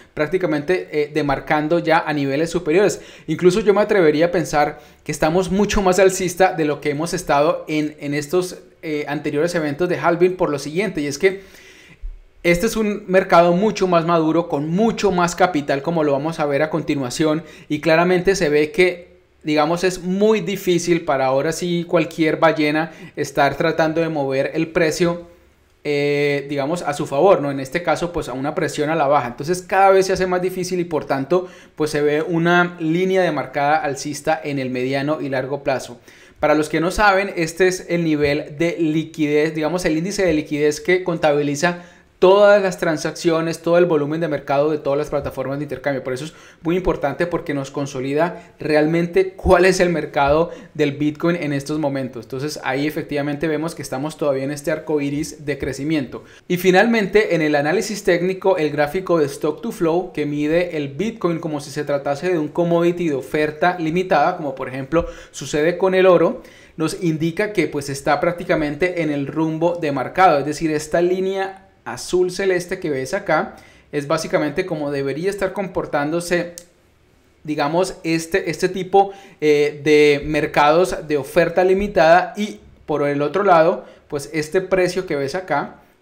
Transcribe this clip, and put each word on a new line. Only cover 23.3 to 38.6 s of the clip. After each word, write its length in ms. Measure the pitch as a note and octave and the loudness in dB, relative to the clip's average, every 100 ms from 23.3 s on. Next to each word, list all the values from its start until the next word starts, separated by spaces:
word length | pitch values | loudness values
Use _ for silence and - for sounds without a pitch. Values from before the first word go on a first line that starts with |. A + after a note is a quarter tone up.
| - C#3+ C#3 | 0 0 2
tratando 440 | E3 D#3 D#3+ D#3 | -2 0 0 0
de 80 | D#3+ | -2
mover 420 | D#3 C3+ C3+ C#3+ | -2 -2 -2 -2
el 160 | D#3 D#3+ | -2 -2
precio, 580 | F3+ D#3+ D3+ E3+ F3 - - _ _ _ _ | 0 0 2 0 -2 -10 -20 _ _ _ _
eh, 640 | D3+ C#3+ C#3+ C#3+ D3 C#3+ C#3+ | -4 -2 0 0 0 -2 -4
digamos, 360 | C#3+ C3+ F3 | -4 -2 -4
a 100 | - | -4
su 120 | C#3+ D3+ | -4 -4
favor, 360 | C#3 F#3 F3 | 2 4 4
¿no? 100 | C#3+ | 2
En 80 | C#3 | -6
este 240 | C3 E3+ | -4 -4
caso, 300 | E3+ D3 E3+ | -2 -2 -2
pues, 160 | E3 C3 | -6 -6
a 40 | |
una 220 | B2+ C#3 D3+ | -6 -4 -2
presión 340 | D3 C#3+ D3 | -4 -2 -2
a 60 | D#3+ | 0
la 120 | C#3 | 2
baja. 200 | C#3+ B2 | 2 0
Entonces, 340 | A#2 C#3+ F3+ | -8 -4 -6
cada 280 | - F#3+ G3 | -2 4 6
vez 160 | F#3+ F#3+ | 6 4
se 80 | |
hace 140 | F#3 F#3 | 0 0
más 140 | F3+ | 0
difícil 380 | F3+ F3+ F3 F3+ | -2 -4 -4 -4
y, 60 | E3+ | -2
por 200 | D3 - | -4 -2
tanto, 420 | C#3 C3+ F3+ F3+ - - - | -4 0 0 0 -14 -18 -4
pues, 160 | D3+ | -2
se 100 | D3+ | 0
ve 200 | D3 D3+ | 0 0
una 560 | D#3+ E3 E3+ F3 F3 F3 | 0 0 2 4 2 -2
línea 440 | D#3+ E3 F#3 F#3+ | -2 0 0 2
demarcada 540 | F3 D3 B2 D3 C#3+ D#3 | 0 -2 -4 -2 2 2
alcista 640 | D3 C3+ D3 C#3+ - D#3+ | 0 -6 -8 -6 -2 -2
en 180 | D3+ C#3 | -2 -6
el 100 | C3 | -4
mediano 500 | B2+ B2+ C#3 C#3+ D#3 | -4 -2 -2 -2 -4
y 80 | C#3 | -4
largo 340 | C3 C3 C#3 | -4 -4 -6
plazo. 360 | C#3+ B2+ - B2 - - - - | -2 -4 -4 -18 -20 -20 -20 -4
Para 160 | D3+ D3+ | 0 2
los 140 | D3+ | 2
que 100 | D#3+ | 0
no 120 | E3 | -2
saben, 420 | F3+ G#3 F#3+ G3+ F3 | 2 4 4 0 -4
este 320 | D#3+ - F#3 | -4 2 0
es 200 | F3+ - | 0 -4
el 140 | E3+ | -2
nivel 540 | E3 D3 C#3+ D3 D3 | 0 2 2 0 -4
de 200 | D3 | -2